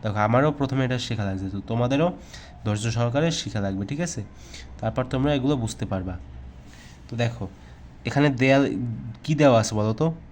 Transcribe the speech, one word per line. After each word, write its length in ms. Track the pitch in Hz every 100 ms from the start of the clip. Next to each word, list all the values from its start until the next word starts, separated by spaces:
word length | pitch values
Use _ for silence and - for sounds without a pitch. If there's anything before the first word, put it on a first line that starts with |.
দেখো, 160 | 110 101
আমারও 340 | 107 120 147
প্রথমে 320 | 147 139 131
এটা 140 | 131 123
শেখা 260 | - 110
লাগছে, 260 | 98 95 95
তো 100 | 98
তোমাদেরও 520 | - 113 123 139 170 - - - - -
ধৈর্য 260 | 107 104 113
সহকারে 400 | 113 120 131 165
শেখা 300 | 165 - 110
লাগবে, 260 | 98 98 101
ঠিক 140 | 143
আছে? 220 | 170 - 101 - - - - -
তারপর 240 | 110 120
তোমরা 300 | 123 131 139
এগুলো 220 | 143 131 147
বুঝতে 300 | 110 - 101
পারবা। 320 | 98 92 92 - - - - - - - - -
তো 80 | 117
দেখো, 320 | 117 120 95 - - - - -
এখানে 260 | - 139 147
দেয়াল 460 | 127 131 135 131 95 120 110 117 -
কি 100 | -
দেওয়া 260 | 151 147 117
আছে 140 | 107
বলো 180 | 107 104
তো? 220 | 110 160 160 -